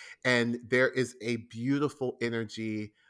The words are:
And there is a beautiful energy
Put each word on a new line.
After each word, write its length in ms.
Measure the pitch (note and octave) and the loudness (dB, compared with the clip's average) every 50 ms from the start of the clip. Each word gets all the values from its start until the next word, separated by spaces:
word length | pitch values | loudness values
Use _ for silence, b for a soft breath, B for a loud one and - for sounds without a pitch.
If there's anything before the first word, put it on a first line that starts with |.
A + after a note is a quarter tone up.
| B B B B - | B B B B 0
And 360 | B2+ B2 A#2+ A#2 A#2+ A#2+ A#2+ A#2+ G2+ | 2 4 4 4 2 0 -4 -2 0
there 180 | B2 B2+ C3 B2+ | 2 4 4 4
is 280 | - C3 B2 A#2 - G2 | 4 0 -2 -2 -4 -6
a 140 | G#2 A#2 A#2+ | -4 -4 -4
beautiful 840 | A#2 G2+ - - A2+ A#2+ C3+ C#3 C#3+ D3 C#3 - - B2+ B2 - - | -4 -6 -10 -10 -4 -2 0 0 2 0 -2 -2 -2 -4 -4 -2 -2
energy 720 | A#2+ A#2+ A#2 A2+ A2+ G#2 - A2 A2+ A2 G#2+ G#2+ G#2+ G#2 b b b b | -2 -2 -2 -2 -4 -4 -6 -6 -6 -4 -4 -4 -6 -8 b b b b